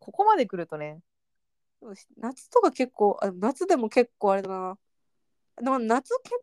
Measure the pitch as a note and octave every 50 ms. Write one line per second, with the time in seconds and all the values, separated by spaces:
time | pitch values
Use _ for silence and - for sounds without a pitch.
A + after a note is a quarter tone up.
0 | - - - - G4+ G#4+ A4 F4 B3 G3 - F3 E3 - D#3+ D3+ D3+ D3+ D3+ E3
1 | - _ _ _ _ _ _ _ _ _ _ _ _ _ _ _ - A3+ G3 -
2 | - _ _ - - A#3+ C4 - - _ - B4 G4 E4 - - - C4 _ -
3 | G#3 G3+ - - - G3 F3+ F3+ F#3 A#3 C#4 - F4+ G4 F4+ C4+ A3+ G#3+ - C4
4 | A#3+ - _ - - G3+ G3 G3 F#3+ F#3+ F#3+ F#3+ F#3 F#3 F#3+ - _ _ _ _
5 | _ _ _ _ _ _ _ _ _ _ _ - A#3+ C4 C4 C4 A3+ A3 A#3 C#4
6 | - - A#4+ B4+ - - A#4 B4